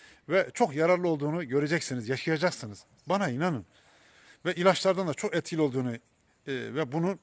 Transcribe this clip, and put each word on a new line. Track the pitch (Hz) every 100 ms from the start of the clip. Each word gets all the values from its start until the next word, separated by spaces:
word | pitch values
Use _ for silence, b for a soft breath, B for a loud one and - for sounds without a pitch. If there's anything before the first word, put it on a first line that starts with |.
| B B B
ve | 185 156
çok | - -
yararlı | 139 165 180 175
olduğunu | 151 147 165 139
göreceksiniz, | 135 147 160 - 127 110
yaşayacaksınız. | 131 - 156 175 - 110 101 - _ -
Bana | 190 180
inanın. | 123 180 131 92 b b b b b b b
Ve | 175
ilaçlardan | 175 185 175 190 185 180
da |
çok | 135 208
etkili | 165 - 160
olduğunu, | 151 127 127
e, | 117 _ _ _ _ -
ve | 131 113 123 139
bunun | 151 175 190